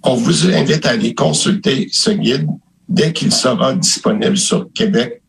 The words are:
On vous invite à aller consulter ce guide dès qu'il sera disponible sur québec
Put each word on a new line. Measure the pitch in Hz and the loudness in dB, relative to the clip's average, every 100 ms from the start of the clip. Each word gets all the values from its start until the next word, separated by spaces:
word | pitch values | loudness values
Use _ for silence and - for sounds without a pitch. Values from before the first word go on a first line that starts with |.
On | 131 | 0
vous | 123 123 165 175 | 0 2 2 2
invite | 180 143 156 147 | 2 2 0 0
à | |
aller | 117 113 | 0 -2
consulter | - 151 151 - 196 - 135 - | 0 0 0 0 0 0 -2 -2
ce | - - | -2 0
guide | 101 110 135 151 - _ _ - | 0 0 0 -2 -6 _ _ -4
dès | - 156 | 0 0
qu'il | 165 - | 0 -2
sera | - 131 117 131 | 0 0 0 0
disponible | 131 - - 110 107 - 196 | 0 -2 -2 -2 0 0 0
sur | - - - | 0 -2 -4
québec | - 220 220 240 - | -4 0 0 -2 -8